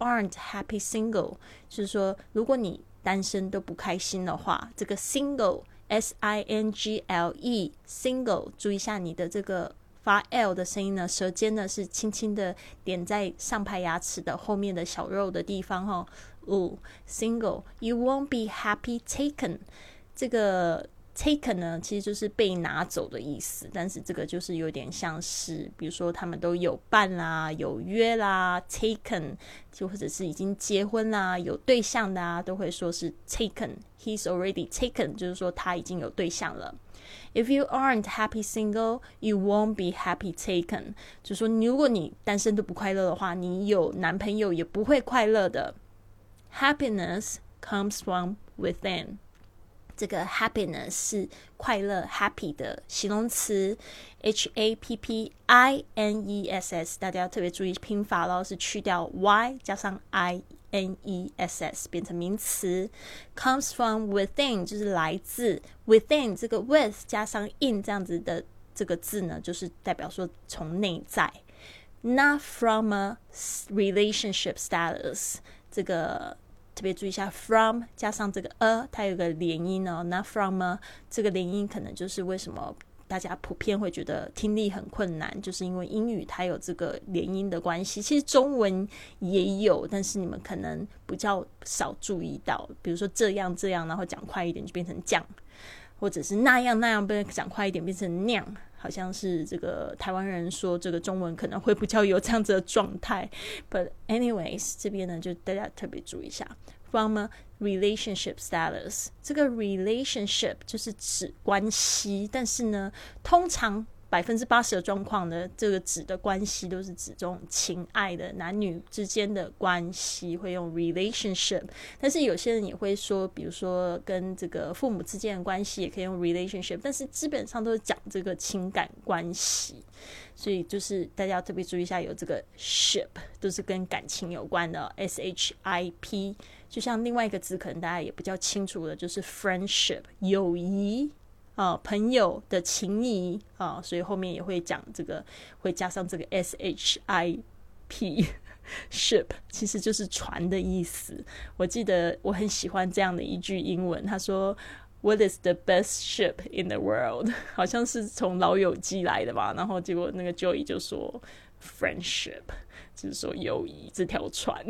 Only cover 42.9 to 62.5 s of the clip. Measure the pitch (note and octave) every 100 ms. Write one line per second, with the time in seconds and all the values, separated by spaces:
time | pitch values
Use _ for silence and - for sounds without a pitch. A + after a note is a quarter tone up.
42.9 | G3 F#3 F3+ F#3 F3+ F3+ F#3 G3+ G3 D#3+
43.9 | F#3 E3 F#3 G#3 G#3+ G3+ E3+ E3+ G3+ A3
44.9 | C#4+ - B3+ G#3+ A3 F#3 - - - -
45.9 | - - - - - - - C#4 D4 C4
46.9 | G3+ F3 F#3+ - - - - - G3+ G3+
47.9 | - - F3+ F3 G#3 - - F3+ - G3
48.9 | E3+ - G3 - - - - - - -
49.9 | - G#3 F#3 G3 - A3 A3 F#3 C#3+ D3+
50.9 | - - G#3 - - - - - G#3 G3+
51.9 | F#3+ - - G3+ - E3 - - - -
52.9 | - G3+ G#3 A#3 - - G3 F#3+ A3+ -
53.9 | - - - G#3+ G#3+ - A#3 A3 A3 -
54.9 | A3+ - A3 A3 - - B3 C4 C#4 -
55.9 | A3 G#3+ G#3+ G3+ G3+ F#3 F#3+ - E3+ E3+
56.9 | - F#3+ F#3 F3+ A3 F3 F3 F#3+ F#3 -
57.9 | G3+ G#3 F3+ E3+ F3+ F#3 F3+ - G#3 G3
58.9 | F3 E3+ F3+ G3+ G#3 B3 C4 - G3 G3+
59.9 | G3 - F#3+ F3+ F3+ - - - G3+ F#3+
60.9 | F#3 G3+ F3+ F#3+ - F3 - D#3+ - -
61.9 | E3+ G3+ F3 F3 G#3+ -